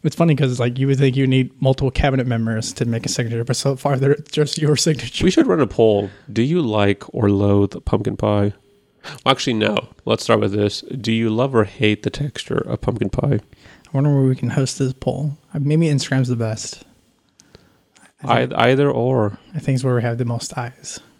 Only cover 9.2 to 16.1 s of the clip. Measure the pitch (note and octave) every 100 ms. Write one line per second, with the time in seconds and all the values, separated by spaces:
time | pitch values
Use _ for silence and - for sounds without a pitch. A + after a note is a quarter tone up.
9.2 | C3+ C3 - A2 G#2+ G#2 - - - A2+
10.2 | - A2 G#2+ G2+ G#2 - - C3+ A2 A2+
11.2 | A2+ A2 C3+ A#2+ G#2 - G#2+ G#2 - -
12.2 | C#3+ - - - - A#2+ - A2 G2+ -
13.2 | C#3+ G#2+ - _ - - - C3+ D3 C#3+
14.2 | C3+ C3 B2 C#3+ C3 - C3 C3 - C#3
15.2 | D3+ D3 _ D3+ C#3+ D#3 E3 C#3 -